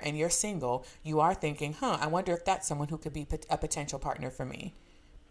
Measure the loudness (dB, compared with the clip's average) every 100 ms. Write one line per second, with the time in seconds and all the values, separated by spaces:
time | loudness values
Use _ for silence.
0 | 0 2 2 2 2 0 0 0 -2 -10
1 | 0 6 6 4 0 0 -4 0 0 2
2 | 2 2 2 0 2 0 0 -2 -2 -4
3 | -6 -4 -2 -2 0 0 0 -2 -4 -4
4 | -4 -4 -4 -6 -6 -6 -10 -12 -20 -20
5 | -20 -20 -20